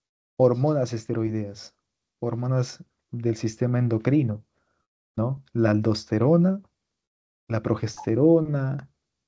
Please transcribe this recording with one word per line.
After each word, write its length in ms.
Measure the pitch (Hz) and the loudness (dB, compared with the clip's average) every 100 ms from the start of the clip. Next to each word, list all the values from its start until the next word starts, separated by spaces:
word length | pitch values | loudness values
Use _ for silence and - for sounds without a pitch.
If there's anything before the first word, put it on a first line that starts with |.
| _ _ _ - | _ _ _ 0
hormonas 560 | 127 123 147 147 123 | 2 2 0 0 -2
esteroideas, 840 | 113 - 117 110 110 101 101 - _ _ _ _ _ | -6 -6 -4 -4 -4 -8 -12 -20 _ _ _ _ _
hormonas 640 | 120 117 123 127 123 - - _ _ | -6 -4 -2 -2 -2 -8 -20 _ _
del 240 | 120 117 113 | -4 -2 -2
sistema 420 | 113 110 123 123 | -4 -2 -2 0
endocrino, 640 | 120 113 131 139 120 107 - _ _ _ _ _ _ - | 0 0 2 2 2 -4 -12 _ _ _ _ _ _ -4
¿no? 280 | 117 135 - | -4 -4 -6
La 180 | 120 113 | 0 2
aldosterona, 880 | 107 110 107 - 107 123 170 180 196 - _ _ _ _ _ _ _ - | 2 2 -2 -2 0 4 4 4 0 -6 _ _ _ _ _ _ _ -6
la 140 | 110 | -4
progesterona, 1300 | 110 110 110 - - 113 156 165 156 143 135 139 - _ _ _ | -2 -2 -4 -6 -2 2 6 4 2 -2 -4 -6 -10 _ _ _